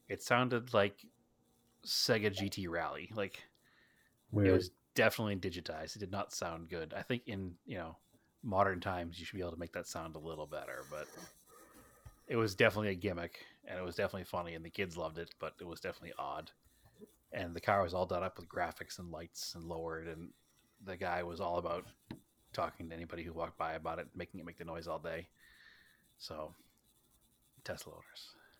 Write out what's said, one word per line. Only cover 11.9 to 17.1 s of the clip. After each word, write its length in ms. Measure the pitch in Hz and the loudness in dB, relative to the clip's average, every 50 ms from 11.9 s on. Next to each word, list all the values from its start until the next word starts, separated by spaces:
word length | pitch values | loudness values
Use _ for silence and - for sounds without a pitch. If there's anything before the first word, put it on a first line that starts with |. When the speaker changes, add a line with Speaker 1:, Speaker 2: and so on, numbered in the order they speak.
| - - - - - - - - | -20 -20 -20 -20 -20 -14 -6 0
Speaker 1:
it 100 | 139 117 | 4 4
was 180 | 113 107 95 | 4 4 6
definitely 340 | - 120 110 - 113 107 104 | 8 8 8 8 6 4 2
a 60 | 98 | 2
gimmick, 500 | 90 92 104 90 85 85 85 - - - - - - - - | 2 2 0 0 0 -2 -4 -6 -10 -18 -18 -20 -18 -12 -8
and 100 | 92 92 | -6 -4
it 60 | 92 | -4
was 120 | - - | -2 0
definitely 280 | - 101 95 - 98 90 | 2 0 0 0 -2 -6
funny, 320 | - - 92 76 85 85 | -4 -4 -4 -4 -4 -6
and 100 | 80 80 | -8 -10
the 40 | 82 | -6
kids 260 | - - 98 90 82 85 | -4 -2 -2 -2 -2 -4
loved 220 | 82 80 78 80 | -4 -4 -4 -6
it, 160 | - - - - | -8 -10 -8 -8
but 140 | - 80 - - | -8 -8 -8 -8
it 80 | - - | -10 -10
was 140 | 165 - | -8 -6
definitely 320 | - - - - - - - - | -6 -6 -6 -8 -10 -10 -8 -6
odd. 340 | 73 71 - - - - - _ _ _ _ _ - - - - - - | -6 -4 -4 -6 -8 -10 -14 _ _ _ _ _ -20 -20 -20 -20 -20 -20